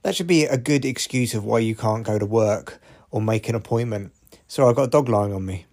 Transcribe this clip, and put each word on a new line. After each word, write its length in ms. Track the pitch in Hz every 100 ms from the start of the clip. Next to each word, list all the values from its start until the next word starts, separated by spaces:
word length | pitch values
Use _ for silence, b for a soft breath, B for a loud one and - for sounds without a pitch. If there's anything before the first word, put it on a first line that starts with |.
That 140 | 190 190
should 120 | 175
be 180 | 170 151
a 120 | 135
good 280 | 120 143 135
excuse 480 | 127 - 131 117
of 100 | 107
why 160 | 104 117
you 160 | 113 110
can't 300 | 113 110 113
go 120 | 107
to 80 | 104
work 560 | 113 107 104 - - b b b
or 100 | 113
make 280 | 107 110 -
an 60 | 117
appointment. 580 | - 117 120 104 98 _ _ b _
"Sorry, 220 | - 127
I've 80 | 120
got 60 |
a 60 | 131
dog 200 | 147 127
lying 240 | 104 101
on 120 | 98 95
me." 200 | 92 -